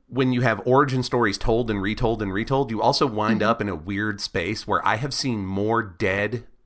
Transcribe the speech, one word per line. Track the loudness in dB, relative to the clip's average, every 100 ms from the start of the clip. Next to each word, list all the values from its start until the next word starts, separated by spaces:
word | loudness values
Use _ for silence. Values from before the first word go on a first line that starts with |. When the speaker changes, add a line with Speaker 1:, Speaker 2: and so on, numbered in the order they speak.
| -8
Speaker 1:
when | 0 2
you | 4
have | 2 2 4
origin | 4 4 2
stories | 0 0 0 0
told | 2 2 0
and | -2
retold | -2 0 0 0
and | -2
retold, | -4 -2 0 0
you | 0
also | 2 2 2
wind | 0 0 2
Speaker 2:
Mm-hmm. | 2
Speaker 1:
up | 0
in | -2
a | -6
weird | -6 -4 -4 -4
space | -6 -4 -4 -4 -2
where | 0
I | 0 0
have | -2
seen | -4 -2 -2 -2
more | -2 0 0
dead | -2 -2 0 0 -2 -4 -10 -20